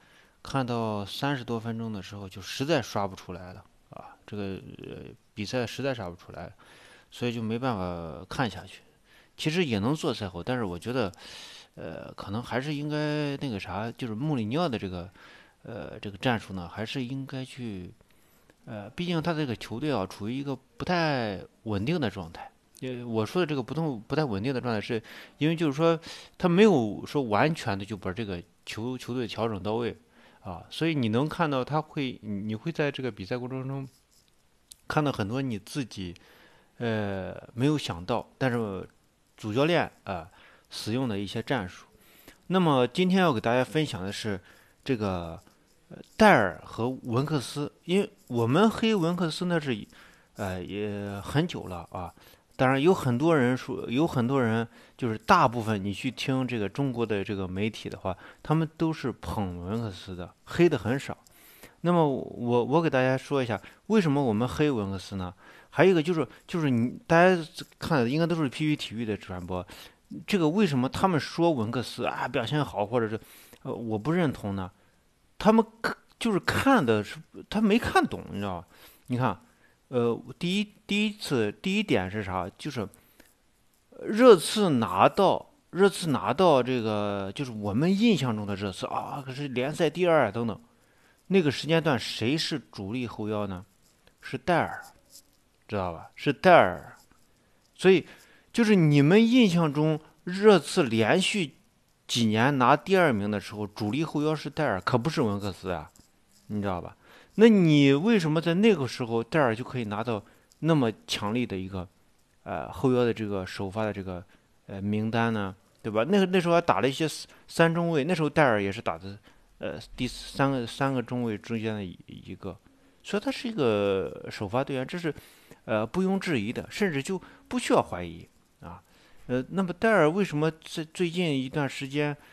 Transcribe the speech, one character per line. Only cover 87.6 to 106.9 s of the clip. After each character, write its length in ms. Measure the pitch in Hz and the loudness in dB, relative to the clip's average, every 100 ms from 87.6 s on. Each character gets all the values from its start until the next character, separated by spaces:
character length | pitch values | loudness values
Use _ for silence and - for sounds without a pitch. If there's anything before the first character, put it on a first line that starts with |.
| 101 | -2
们 240 | 101 170 196 | 2 2 4
印 180 | 233 180 | 4 4
象 180 | 127 | 2
中 120 | 107 101 | -2 -4
的 80 | |
热 160 | 98 101 | -4 -4
刺， 160 | 92 - | -6 -6
啊， 340 | - - 139 135 | -4 -6 -8 -10
可 80 | |
是 140 | 131 147 | -8 -6
联 260 | 123 131 | -2 -2
赛 160 | 151 160 | 0 0
第 160 | 156 180 | 2 4
二 200 | 160 113 | 4 4
啊 40 | |
等 160 | 117 117 | 0 -4
等， 120 | 95 - _ _ _ _ _ - | -6 -12 _ _ _ _ _ 0
那 160 | 190 | 2
个 80 | 147 | 2
时 160 | - 143 | 0 2
间 160 | 165 | 2
段 160 | 156 123 | 2 0
谁 400 | - - 113 156 | -2 -4 -2 0
是 240 | - 147 - | -2 -6 -8
主 220 | - 95 | -10 -8
力 160 | 127 120 | -6 -6
后 200 | - 107 | -6 -4
腰 160 | 107 101 | -4 -4
呢？ 180 | 90 98 _ _ _ _ _ | -6 -12 _ _ _ _ _
是 180 | - 131 | -12 -6
戴 200 | - 165 | 0 2
尔， 220 | 101 - - - _ - - _ _ _ - | 2 -4 -14 -20 _ -20 -20 _ _ _ -6
知 100 | 104 | -4
道 160 | 90 | -4
吧？ 180 | 82 - | -6 -12
是 180 | - - | -8 -4
戴 200 | 135 185 | 2 8
尔。 440 | 165 101 80 - - _ _ _ _ _ _ _ | 10 8 4 -10 -20 _ _ _ _ _ _ _
所 160 | - 180 | 0 6
以 160 | 185 - - - _ _ | 6 4 -12 -20 _ _
就 100 | - | 2
是 100 | 220 202 | 6 6
你 260 | 156 147 | 8 8
们 260 | 139 202 226 | 8 8 8
印 200 | 254 220 | 6 6
象 240 | 170 160 | 6 2
中 260 | 139 156 151 - _ | 2 0 0 -6 _
热 340 | - 185 214 190 | -8 4 8 8
刺 240 | - - | 6 2
连 360 | 139 110 107 165 | 4 6 6 4
续 340 | 185 208 151 - _ _ _ _ - | 2 0 -2 -6 _ _ _ _ -4
几 200 | 123 113 | 2 4
年 300 | 107 127 143 | 4 4 6
拿 180 | 120 151 | 6 6
第 200 | - 190 | 4 4
二 160 | 165 | 4
名 180 | 107 104 | 4 0
的 100 | 104 | -4
时 140 | - | -6
候， 120 | 104 101 | -8 -8
主 240 | - 107 | -4 -2
力 140 | 127 | 0
后 180 | 160 151 | -2 0
腰 120 | 151 | 0
是 140 | 151 147 | -2 -4
戴 160 | 143 | -2
尔， 160 | 143 95 | 0 0
可 160 | - 127 | 2 0
不 140 | 120 | 2
是 120 | 160 | 0
文 180 | 117 101 | 0 0
克 120 | 101 | -4
斯 180 | 87 92 | -6 -6
啊， 200 | 85 73 - _ _ _ _ - | -6 -8 -20 _ _ _ _ -10
你 120 | 104 | -6
知 80 | 98 | -4
道 120 | 90 | -4
吧？ 160 | 85 | -8